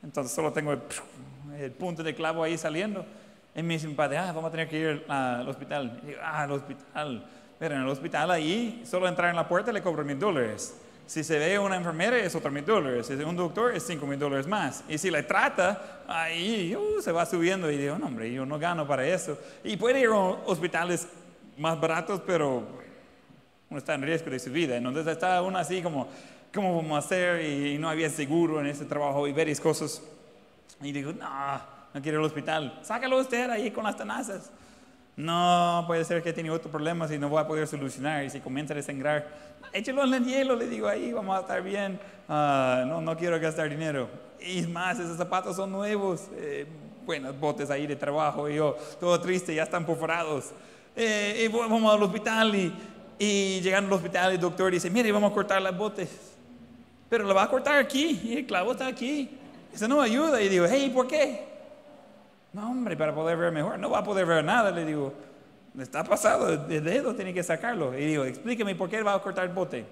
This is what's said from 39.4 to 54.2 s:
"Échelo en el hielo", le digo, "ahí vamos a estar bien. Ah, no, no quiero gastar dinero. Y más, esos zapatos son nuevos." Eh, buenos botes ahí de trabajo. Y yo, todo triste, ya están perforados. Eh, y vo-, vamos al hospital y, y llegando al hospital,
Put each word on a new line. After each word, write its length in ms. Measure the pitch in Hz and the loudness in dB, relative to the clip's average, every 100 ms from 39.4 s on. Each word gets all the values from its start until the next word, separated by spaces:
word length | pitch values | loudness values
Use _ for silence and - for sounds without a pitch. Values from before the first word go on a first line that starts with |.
| - - - | -20 -20 -8
"Échelo 320 | 190 226 262 269 | -6 -2 2 2
en 80 | |
el 120 | 262 240 | 4 2
hielo", 300 | 262 269 240 | 2 2 2
le 120 | 240 | 0
digo, 200 | 233 214 | -2 0
"ahí 240 | 208 247 | 0 -2
vamos 260 | 233 196 190 | -4 -2 -2
a 40 | |
estar 200 | 185 190 | 0 -4
bien. 380 | 185 202 196 185 - - - | -2 -4 -4 -6 -12 -20 -4
Ah, 560 | 151 147 139 131 127 127 | 0 4 4 4 2 2
no, 140 | 165 | -2
no 160 | 160 160 | -2 -2
quiero 200 | 175 165 | 0 0
gastar 300 | 156 156 156 | 0 -2 -4
dinero. 380 | 147 160 143 120 - - - | -2 -4 -2 -4 -8 -18 -16
Y 220 | 175 185 | -6 -4
más, 360 | 165 170 185 175 | -2 -2 -2 -2
esos 180 | 170 165 | -4 -4
zapatos 400 | 175 185 185 185 | -2 0 -2 -4
son 140 | 196 | -4
nuevos." 580 | 190 208 214 196 170 - - | -2 -2 0 0 -2 -6 -10
Eh, 280 | 160 139 147 156 - - - | -6 -6 -8 -12 -18 -16 -6
buenos 320 | 156 131 131 | -4 -4 -2
botes 320 | 151 147 143 | -2 0 -2
ahí 160 | 143 147 | -2 -2
de 120 | 139 | -4
trabajo. 520 | 139 147 156 139 147 | -2 0 0 0 -2
Y 60 | 147 | 2
yo, 220 | 151 - - - | 2 0 -8 -4
todo 200 | 175 175 | 2 2
triste, 340 | 175 185 180 | 4 0 0
ya 100 | 156 | -2
están 220 | 156 180 165 | 0 0 0
perforados. 680 | 156 156 170 160 147 123 - - - - - | -2 0 0 0 -2 -4 -14 -20 -20 -16 -2
Eh, 480 | 226 208 208 208 226 | 0 2 0 2 2
y 20 | |
vo-, 160 | 220 226 | 2 2
vamos 240 | 226 220 | 4 8
al 80 | 214 | 8
hospital 520 | 208 214 226 220 220 208 | 6 2 0 4 4 4
y, 180 | 180 - - - - - | 2 -2 -14 -18 -18 -2
y 440 | 208 202 196 190 | 2 4 4 2
llegando 260 | 180 190 196 | 4 2 4
al 60 | |
hospital, 380 | 190 175 180 | 2 2 2